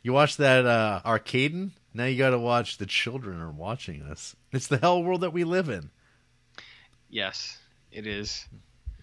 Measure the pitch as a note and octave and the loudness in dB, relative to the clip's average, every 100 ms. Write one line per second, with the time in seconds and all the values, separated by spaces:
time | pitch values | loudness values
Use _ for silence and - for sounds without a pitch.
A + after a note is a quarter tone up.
0 | A#2 C3 D3 - C#3 C3 B2 A#2 A2 G2 | 0 4 4 4 6 6 6 4 2 0
1 | A#2 A2+ - B2+ C#3 E3+ G3 - _ A2 | 0 0 0 0 0 -2 -8 -10 _ -6
2 | B2 B2+ C3+ B2+ A#2+ A#2+ A#2 - G2+ - | -2 2 4 4 2 2 0 -6 -4 -2
3 | A#2 B2+ A#2 F2+ E2 D2+ F2 A#2 - D#2 | -2 -6 -8 -8 -10 -8 -8 -8 -10 -12
4 | C#2+ D2 - - _ C3+ - C#3 E3+ F3+ | -12 -12 -14 -18 _ -6 0 2 4 4
5 | E3+ F3+ F3+ E3 E3+ F3+ E3+ G2+ D2 - | 2 0 -2 -2 0 0 0 -4 -8 -18
6 | _ _ _ _ _ - - - _ _ | _ _ _ _ _ -20 -20 -20 _ _
7 | _ A2 F#2+ - - - _ _ _ - | _ -8 -6 -8 -12 -16 _ _ _ -14
8 | G#2+ G#2 G#2+ - - - - _ - - | -10 -8 -8 -10 -14 -20 -20 _ -16 -16